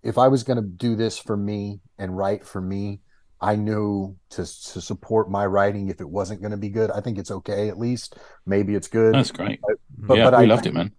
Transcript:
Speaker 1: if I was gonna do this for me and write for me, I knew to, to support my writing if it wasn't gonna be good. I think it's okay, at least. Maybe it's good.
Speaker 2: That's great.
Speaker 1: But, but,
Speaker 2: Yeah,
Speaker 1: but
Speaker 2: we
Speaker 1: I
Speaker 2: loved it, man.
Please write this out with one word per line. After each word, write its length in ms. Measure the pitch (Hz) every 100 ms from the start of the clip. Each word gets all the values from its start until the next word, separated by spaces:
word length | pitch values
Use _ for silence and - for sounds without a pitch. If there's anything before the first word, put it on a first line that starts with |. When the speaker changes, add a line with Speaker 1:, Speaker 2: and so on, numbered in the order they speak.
Speaker 1:
if 140 | 113 104
I 100 | 131
was 160 | 135
gonna 180 | 113 120
do 340 | 104 90 120 110
this 220 | 110 -
for 180 | - 107
me 440 | 101 104 101 101 _ _
and 200 | 95 92
write 280 | 98 104 -
for 160 | 101
me, 400 | 92 98 101 101 _ _ _ _
I 140 | 98 107
knew 600 | 107 107 104 98 98 95 _
to, 60 | -
to 380 | 87 - - 92
support 480 | - 98 - 110 95
my 140 | 98 101
writing 440 | 98 101 104 98
if 120 | 90
it 80 | 78
wasn't 320 | 92 95 101
gonna 160 | 104 101
be 120 | 104
good. 220 | 107 110
I 100 | 104
think 160 | 110 101
it's 140 | 92
okay, 380 | 98 - 101 104
at 80 | 95
least. 400 | 117 120 - - - - -
Maybe 300 | 98 101 101
it's 120 | -
good. 260 | 113 110
Speaker 2:
That's 180 | 123 127
great. 300 | - - 110
Speaker 1:
But, 160 | 107 107 _ 127
but, 180 | 104 110
Speaker 2:
Yeah, 60 | 120
Speaker 1:
but 80 | 123
Speaker 2:
we 40 |
Speaker 1:
I 40 | 120
Speaker 2:
loved 180 | 220 -
it, 80 |
man. 180 | - 95